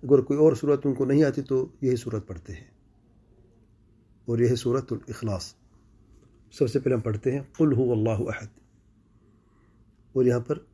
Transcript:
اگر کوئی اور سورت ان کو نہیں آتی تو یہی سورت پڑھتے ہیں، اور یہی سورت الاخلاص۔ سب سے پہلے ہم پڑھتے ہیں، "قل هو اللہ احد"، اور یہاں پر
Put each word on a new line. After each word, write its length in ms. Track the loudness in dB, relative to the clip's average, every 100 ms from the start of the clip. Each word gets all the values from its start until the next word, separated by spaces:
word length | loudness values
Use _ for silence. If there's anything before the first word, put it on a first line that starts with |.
اگر 160 | 2 4
کوئی 200 | 4 4
اور 140 | 4
سورت 280 | 4 0 0
ان 100 | 0
کو 100 | -2
نہیں 200 | 2 2
آتی 180 | 2 0
تو 240 | -2 -4 -4 -4
یہی 160 | -2 -2
سورت 300 | -4 -8 -8
پڑھتے 260 | -14 -14
ہیں، 120 | -18 -18 _ _ _ _ _ _ _ _ _ _ _ _ _ _ _
اور 140 | -4 2
یہی 180 | 2 2
سورت 360 | 0 -2 -4
الاخلاص۔ 640 | -10 -10 -8 -6 -6 -8 -18 _ _ _ _ _ _ _ _ _
سب 180 | -2 0
سے 80 | 0
پہلے 160 | 0
ہم 60 | 0
پڑھتے 320 | -2 -4 -2
ہیں، 80 | -4 -6 0
"قل 140 | 2
هو 200 | 2 0
اللہ 380 | 0 0 -2 -4
احد"، 180 | -8 -12 _ _ _ _ _ _ _ _ _ _ _ _ _ _ _ _
اور 120 | 0
یہاں 160 | 2 2
پر 180 | -2 -8 -10